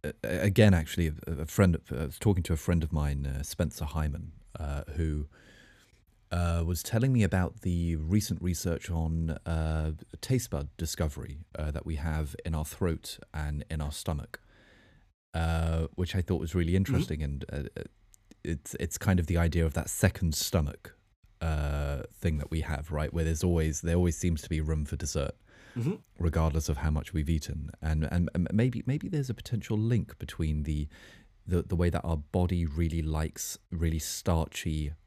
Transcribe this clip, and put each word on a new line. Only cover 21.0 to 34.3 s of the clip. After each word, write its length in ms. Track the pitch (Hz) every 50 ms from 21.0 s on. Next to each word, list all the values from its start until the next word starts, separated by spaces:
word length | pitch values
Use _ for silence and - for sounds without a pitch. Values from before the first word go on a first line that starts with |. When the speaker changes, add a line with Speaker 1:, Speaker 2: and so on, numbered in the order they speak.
| _ _ _ _ _ _ _ _
Speaker 1:
uh, 600 | 82 80 78 76 73 71 71 71 71 71 71 67 - - -
thing 260 | - - 87 78 73
that 120 | 71 -
we 100 | 80 80
have, 300 | 78 - 78 71 73 -
right? 220 | 80 73 76 76 -
Where 100 | 85 80
there's 200 | 80 82 78 -
always, 360 | 90 87 82 80 80 76 -
there 140 | - 82 85
always 220 | 87 90 87 80 -
seems 240 | - 90 85 76
to 80 | - -
be 100 | - 78
room 240 | 76 76 80 78 76
for 140 | - - -
dessert, 380 | - 78 - 78 69 - - _ _ _ - - - - - 123
Speaker 2:
Mm-hmm. 180 | 117 143 208 - - _ _ -
Speaker 1:
regardless 520 | 87 85 78 82 80 80 71 80 76 -
of 80 | 78 71
how 120 | - 80
much 240 | 76 73 - - -
we've 160 | 78 73 76
eaten. 400 | 82 78 - - - 78 73 - - _ -
And, 220 | 80 78 78 78
and, 260 | - - 87 87 - -
and 140 | 90 87 -
maybe, 300 | - 104 117 131 123 - - -
maybe 200 | 131 151 - 196
there's 200 | 190 151 135 131
a 60 | 113
potential 420 | - - - - 104 - - 113 107
link 400 | 107 113 123 110 - - - _
between 460 | - - - - 85 78 76 76 73
the, 240 | 76 76 76 73 73 - - - - - - - - _ _ _
the, 160 | - 90 87
the 140 | - - 95
way 160 | 85 87 87
that 120 | 85 85 -
our 140 | 82 82 76
body 480 | 71 - - 95 90 87 95 87 85
really 380 | 80 71 80 85 80 78 82 78
likes 560 | 78 76 78 80 80 - - - - - - _ _
really 300 | - 82 82 82 80 80
starchy 920 | - - - - - -